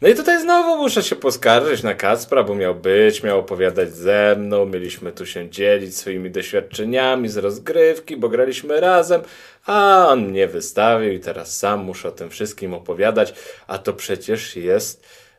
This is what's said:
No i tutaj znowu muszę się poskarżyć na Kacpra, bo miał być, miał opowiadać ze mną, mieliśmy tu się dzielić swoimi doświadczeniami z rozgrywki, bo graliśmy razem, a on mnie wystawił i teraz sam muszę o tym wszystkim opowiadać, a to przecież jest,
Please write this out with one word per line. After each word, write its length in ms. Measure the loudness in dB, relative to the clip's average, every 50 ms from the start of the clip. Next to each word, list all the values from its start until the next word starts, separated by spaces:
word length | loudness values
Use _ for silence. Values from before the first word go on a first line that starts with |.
No 60 | 4
i 80 | 4 4
tutaj 260 | 4 4 2 2 2
znowu 360 | 2 2 2 2 4 2 0
muszę 260 | 0 0 -2 0 -2 -2
się 120 | -2 -4
poskarżyć 680 | -2 -2 -2 -2 2 4 4 4 4 4 2 -2 -2 -2
na 100 | -4 -4
Kacpra, 500 | 0 0 0 0 0 0 0 2 2 2
bo 120 | 0 0
miał 200 | -2 -2 -2 -2
być, 480 | -2 0 2 4 6 6 4 4 0 -2
miał 160 | 0 0 0
opowiadać 560 | 0 -2 -2 0 0 0 0 0 -2 -2 -4
ze 400 | -4 0 2 2 4 4 4 2 2
mną, 260 | 0 -2 0 0 0
mieliśmy 460 | 0 -4 -8 -8 -10 -12 -12 -12 -14
tu 140 | -12 -12 -14
się 240 | -12 -12 -12 -12 -10
dzielić 480 | -6 0 2 2 2 2 0 -6 -10
swoimi 340 | -10 -8 -8 -8 -6 -6 -6
doświadczeniami 1000 | -6 -6 -6 -2 -4 -4 -4 -4 -8 -8 -4 -2 0 0 2 2 0 0 -2 -4
z 80 | -4
rozgrywki, 800 | -4 -4 -4 -4 -6 -6 -2 2 4 4 4 2 0 -6 -12 -8
bo 120 | -4 -4 -2
graliśmy 500 | 0 0 0 0 -2 -6 -6 -2 -2 0
razem, 420 | 2 4 4 2 2 2 0 -2 -2 -6 -20 -20 -20 -20 -20 _ -6
a 420 | -2 2 4 6 6 8 8 8
on 200 | 6 4 4 2
mnie 200 | -2 0 0 0
wystawił 640 | 0 -2 -6 -8 -4 0 2 4 4 4 2 0 -2 -4
i 60 | -4
teraz 380 | -8 -10 -10 -10 -10 -12 -8
sam 260 | -4 -2 -2 -2 -2 -4
muszę 240 | -8 -12 -10 -12
o 40 | -12
tym 180 | -12 -12 -14 -12
wszystkim 440 | -10 -8 -8 -8 -8 -10 -10 -10 -10
opowiadać, 600 | -10 -8 -8 -4 0 0 2 2 2 0 0 -2 -16 -20 -20 -20 -18 _
a 100 | -10 -10
to 160 | -6 -6 -6 -8
przecież 640 | -6 -6 -8 -8 -8 -4 -6 -6 -6 -6 -12 -12
jest, 500 | -6 -2 0 0 0 0 -4 -12 _ _ _ -20 -20 _ _ _